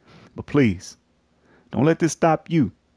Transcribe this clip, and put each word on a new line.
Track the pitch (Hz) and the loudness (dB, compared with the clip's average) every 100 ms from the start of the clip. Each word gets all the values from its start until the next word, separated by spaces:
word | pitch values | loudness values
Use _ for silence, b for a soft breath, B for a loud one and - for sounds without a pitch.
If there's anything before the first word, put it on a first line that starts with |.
| b b b - | b b b -16
But | - | -4
please, | 147 117 92 - - _ _ _ _ b b b | 0 2 0 -10 -20 _ _ _ _ b b b
don't | 110 151 | -2 0
let | 165 | 2
this | 165 | -2
stop | - 165 156 - | 0 0 0 -2
you | 165 107 - _ | -2 -2 -4 _